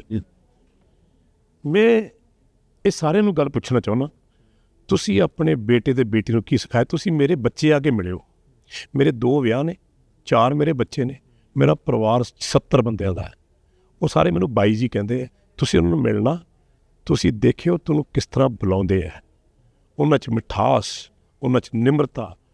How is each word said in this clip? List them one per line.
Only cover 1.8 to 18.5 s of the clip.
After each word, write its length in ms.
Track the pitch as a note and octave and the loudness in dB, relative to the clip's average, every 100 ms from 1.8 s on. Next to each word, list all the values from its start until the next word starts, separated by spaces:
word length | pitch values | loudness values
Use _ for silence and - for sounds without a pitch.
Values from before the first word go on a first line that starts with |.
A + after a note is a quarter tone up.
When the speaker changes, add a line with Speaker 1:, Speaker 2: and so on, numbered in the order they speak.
| A3+ A3+ G3 - _ _ _ _ _ _ - | 4 2 0 -10 _ _ _ _ _ _ -4
Speaker 2:
ਇਹ 60 | |
ਸਾਰਿਆਂ 320 | - D3+ F#3 | -2 0 2
ਨੂੰ 140 | G#3 D#3+ | 2 0
ਗੱਲ 120 | C#3 | -2
ਪੁੱਛਣਾ 300 | A#2+ - B2 | -2 0 0
ਚਾਹੁੰਦਾ, 300 | G#2 A#2 D3 - _ _ _ _ _ _ - | 0 -2 -2 -8 _ _ _ _ _ _ -4
ਤੁਸੀਂ 340 | F#3+ - G3 | -2 0 2
ਆਪਣੇ 340 | - - D#3 D3 | 0 0 -2 0
ਬੇਟੇ 380 | G#2+ A#2+ C#3 | 2 2 2
ਤੇ 100 | B2+ | 0
ਬੇਟੀ 300 | A#2 A2 G#2 | 0 0 0
ਨੂੰ 100 | A2+ | -2
ਕੀ 140 | - C3 | 0 -2
ਸਿਖਾਇਆ? 280 | - A#2+ A#2+ | 0 -2 0
ਤੁਸੀਂ 260 | D#3+ - | -2 -2
ਮੇਰੇ 240 | D#3 C#3 E3+ | 0 2 0
ਬੱਚੇ 380 | A2 - D3+ | -2 0 2
ਆ 60 | D3+ | 2
ਕੇ 120 | C#3+ | 2
ਮਿਲਿਓ, 300 | A2+ F2+ F2+ - _ _ _ _ - - C3+ | -2 -4 -8 -12 _ _ _ _ -18 -8 0
ਮੇਰੇ 160 | C#3 | 0
ਦੋ 300 | A#2+ A#2+ C#3+ | 2 0 0
ਵਿਆਹ 220 | B2 A#2+ | 0 0
ਨੇ, 120 | D#3+ F#3 _ _ _ _ - | -4 -8 _ _ _ _ -2
ਚਾਰ 280 | A#2 B2 | 2 2
ਮੇਰੇ 200 | D3 D3 | 2 0
ਬੱਚੇ 300 | C3+ A2 - | 0 -4 -4
ਨੇ, 160 | B2+ C3+ _ _ _ C3+ | -6 -6 _ _ _ 0
ਮੇਰਾ 180 | C#3 D3+ | 2 2
ਪਰਿਵਾਰ 480 | - A#2 A2 B2 | 0 0 2 2
ਸੱਤਰ 580 | A#2+ - - C#3 - C3 | 0 -6 -2 -2 2 2
ਬੰਦਿਆਂ 320 | A#2 G#2+ G2 | 2 -2 -4
ਦਾ 100 | F2+ | -4
ਹੈ। 100 | - - _ _ _ _ _ _ | -8 -16 _ _ _ _ _ _
ਉਹ 60 | E3+ | -2
ਸਾਰੇ 240 | D3+ E3 | 2 2
ਮੈਨੂੰ 220 | E3+ F3+ | 2 0
ਬਾਈ 200 | A2 G#2 | 2 2
ਜੀ 160 | G#2+ B2 | 2 -2
ਕਹਿੰਦੇ 340 | A2 G#2 B2 | -2 -4 -4
ਆ। 40 | B2+ - _ - | -6 -14 _ -6
ਤੁਸੀਂ 220 | C#3+ F3 | 0 2
ਉਹਨਾਂ 120 | E3+ | 2
ਨੂੰ 100 | E3 | 2
ਮਿਲਣਾ, 380 | A#2 G#2 A2+ E3+ - _ _ _ _ _ - | 0 0 0 -2 -8 _ _ _ _ _ -4
ਤੁਸੀਂ 260 | D3 F2 | 0 0
ਦੇਖਿਓ 440 | A2 A#2+ - E3+ F3 | 2 0 2 0 -2
ਤੁਹਾਨੂੰ 280 | - D3+ C#3 | -2 -4 -2
ਕਿਸ 140 | C#3 - | -4 -4
ਤਰ੍ਹਾਂ 220 | B2+ | 0
ਬੁਲਾਉਂਦੇ 540 | C3+ | 0